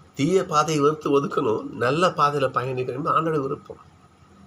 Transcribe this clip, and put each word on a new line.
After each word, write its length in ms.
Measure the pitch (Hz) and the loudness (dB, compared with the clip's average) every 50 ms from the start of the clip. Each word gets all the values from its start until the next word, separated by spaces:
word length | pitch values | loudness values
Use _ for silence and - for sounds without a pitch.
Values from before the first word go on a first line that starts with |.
| - - _ | -20 -14 _
தீய 320 | - 135 165 185 190 175 | -2 0 2 2 2 2
பாதையை 360 | - 160 151 156 160 160 147 139 | 2 2 2 2 2 2 2 4
வெறுத்து 280 | 147 156 156 - 156 | 2 2 0 0 2
ஒதுக்கணும், 520 | 139 139 139 - - - 139 117 107 - 135 | 2 2 2 0 -2 0 0 0 0 -2 -4
நல்ல 460 | 147 156 143 117 123 139 160 185 175 | -8 -6 -2 -2 0 2 2 2 0
பாதையில 400 | 170 165 147 143 143 143 131 131 | 2 2 2 2 2 0 -2 -2
பயணிக்கணும் 440 | 131 135 120 135 131 127 127 127 123 | -2 -2 -4 -2 -4 -4 -4 -4 -6
என்பது 220 | 131 156 165 131 | -4 -4 -2 0
ஆண்டவர் 240 | 151 160 170 160 147 | 0 0 0 -2 -2
விருப்பம். 400 | 135 135 - - - - - - - - _ _ _ _ _ _ _ _ - - - | -2 -4 -6 -8 -10 -16 -20 -20 -20 -20 _ _ _ _ _ _ _ _ -20 -20 -20